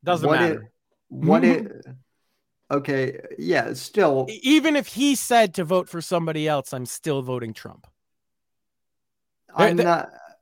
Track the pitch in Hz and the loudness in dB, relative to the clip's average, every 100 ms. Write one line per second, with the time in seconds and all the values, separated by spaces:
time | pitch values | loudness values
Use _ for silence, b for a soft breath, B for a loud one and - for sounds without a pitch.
0 | 170 175 143 160 170 151 107 _ _ _ | -2 0 2 2 2 -2 -8 _ _ _
1 | _ 131 156 - 175 156 208 - - 131 | _ -4 4 6 6 2 -2 -14 -20 -20
2 | _ _ _ _ _ _ _ 143 139 135 | _ _ _ _ _ _ _ -6 -2 -4
3 | 131 - - - 160 156 117 139 - 214 | -4 -8 -16 -12 -2 0 0 -8 -6 2
4 | 175 135 131 220 262 302 294 294 226 - | 2 2 -2 -4 2 4 4 -2 -4 -2
5 | 285 262 - 240 214 165 160 180 175 170 | 0 0 2 2 2 0 0 0 -2 -10
6 | 156 175 165 160 151 147 - 135 123 - | -4 -2 -2 -2 -2 -2 -4 -10 -10 -8
7 | 160 139 127 127 117 107 - - _ _ | -4 -4 -4 -6 -8 -12 -18 -20 _ _
8 | _ _ _ _ _ _ _ _ _ _ | _ _ _ _ _ _ _ _ _ _
9 | _ _ _ _ _ - 202 175 170 170 | _ _ _ _ _ 2 4 4 4 2
10 | - 60 80 _ | -2 -14 -20 _